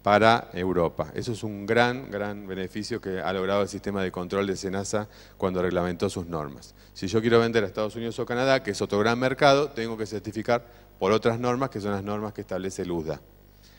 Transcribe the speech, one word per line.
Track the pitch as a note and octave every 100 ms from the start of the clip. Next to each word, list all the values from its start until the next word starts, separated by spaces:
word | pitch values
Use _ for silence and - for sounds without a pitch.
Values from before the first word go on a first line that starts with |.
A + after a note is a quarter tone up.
para | G2 G#2 A2 A#2 -
Europa. | F2 F#2 F2 E2 - D#2
Eso | - B2
es | A2
un | A2 G2+ G2+
gran, | A2+ A#2+ B2+ C3+
gran | G2+ G#2 G2+ G2
beneficio | F#2+ F#2 G#2+ G#2 A2
que | G2 F#2
ha | E2
logrado | F#2+ F#2+ G2+
el | G2
sistema | G2 G2+ G2
de | F#2
control | F#2 F2 G2 G2+
de | F2+
senasa | G2 F#2+ G2 G#2+ G#2 - - -
cuando | F#2+ F#2
reglamentó | F2+ F2 F2+ F2 G2+
sus | F#2+ E2
normas. | E2 D2 C2+ - - -
Si | - F#2+
yo | A2
quiero | A#2 A#2
vender | A#2 A2+
a | F#2+
Estados | G2+ G#2+ A#2
Unidos | A#2 A2
o | A#2
Canadá, | B2 C3+ C3
que | G#2+
es | F#2+
otro | G2+ G2+
gran | A2 A#2
mercado, | C3 C3 D3 C#3 D3
tengo | - A2+ A2
que | G#2+
certificar | G#2+ G#2+ G#2+ G#2+ A#2+ - - - -
por | F#2+
otras | G#2+ A#2+ A#2
normas, | B2 B2 C3+
que | A2
son | G2+
las | G2+
normas | G2 G#2 G#2+
que | G#2
establece | G2+ F#2 F#2+ F#2+
el | F2+
uda, | E2+ D#2 D2 - - - - -